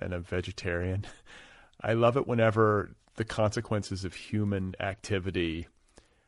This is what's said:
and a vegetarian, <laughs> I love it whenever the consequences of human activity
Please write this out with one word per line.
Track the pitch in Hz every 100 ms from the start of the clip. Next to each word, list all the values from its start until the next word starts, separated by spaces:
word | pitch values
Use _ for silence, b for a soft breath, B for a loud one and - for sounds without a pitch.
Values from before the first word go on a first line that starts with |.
and | 92
a | 90
vegetarian, | 85 90 90 - 92 87 90 95 - B B B
<laughs> | B B B -
I | -
love | 113 117 131
it | -
whenever | 120 110 107 110 104 87 - _ -
the |
consequences | 113 - 107 113 113 107 - 98
of | 95
human | - - 107 104 98 92 90
activity | 98 95 - 101 92 90 85 82 85 _ _ b b b